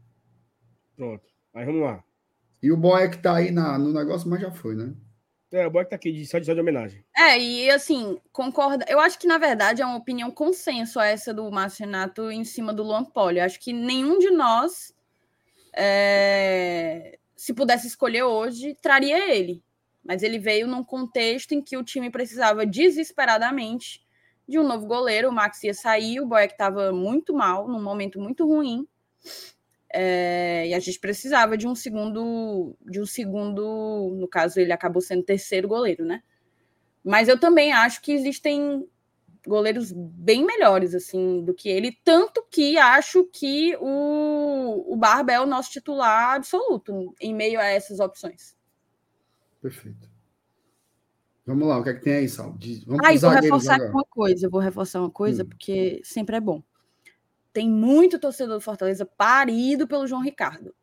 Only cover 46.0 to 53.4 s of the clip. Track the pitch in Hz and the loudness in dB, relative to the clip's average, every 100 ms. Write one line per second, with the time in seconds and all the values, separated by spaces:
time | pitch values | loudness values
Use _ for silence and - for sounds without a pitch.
46 | 233 220 247 269 269 370 494 240 - 196 | 2 4 2 0 -2 -4 -2 -4 -4 -10
47 | 180 - 220 214 220 226 202 196 202 196 | -10 -10 -8 -4 -2 0 0 0 -2 -4
48 | 190 - - - - _ _ _ _ _ | -4 -4 -16 -16 -20 _ _ _ _ _
49 | _ _ _ _ _ _ 131 - 107 110 | _ _ _ _ _ _ -14 -14 -20 -20
50 | 110 _ _ _ _ _ _ _ _ _ | -20 _ _ _ _ _ _ _ _ _
51 | _ _ _ _ - 139 151 127 120 123 | _ _ _ _ -6 -2 0 0 -2 -4
52 | 147 143 127 - 82 85 110 110 113 139 | -2 0 -2 -6 -14 -14 -14 -14 -6 2
53 | 320 302 170 269 | 4 6 6 6